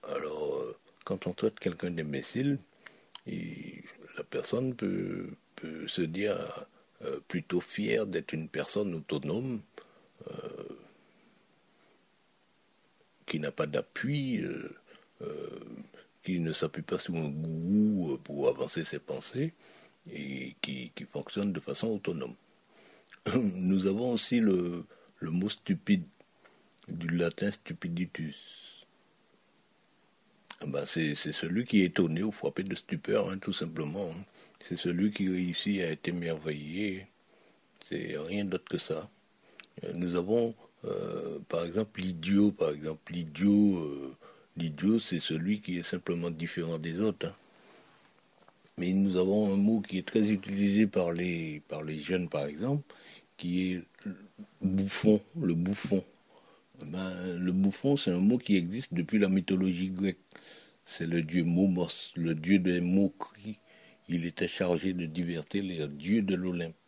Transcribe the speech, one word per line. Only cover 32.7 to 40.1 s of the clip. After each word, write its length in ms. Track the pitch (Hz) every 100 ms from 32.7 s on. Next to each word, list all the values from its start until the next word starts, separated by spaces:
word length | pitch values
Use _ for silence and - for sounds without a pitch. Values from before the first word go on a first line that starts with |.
| 90
stupeur, 540 | - 165 - 113 95
hein, 80 | 95
tout 140 | -
simplement, 560 | 95 85 80 76 90 92
hein. 140 | 82 101 - - _
C'est 140 | - 90
celui 320 | 87 87 104
qui 180 | 104 95
réussit 520 | 92 90 85 104 101
à 100 | 87
être 180 | 78 -
émerveillé. 1000 | 87 85 80 78 73 73 87 104 95 98 _ _ _ - _ _ _ -
C'est 280 | 80 78 76
rien 280 | 78 101
d'autre 200 | 101 92 -
que 100 | 87
ça. 300 | - 80 - _ _ _ _ - - -
Euh, 80 | -
nous 220 | 85 90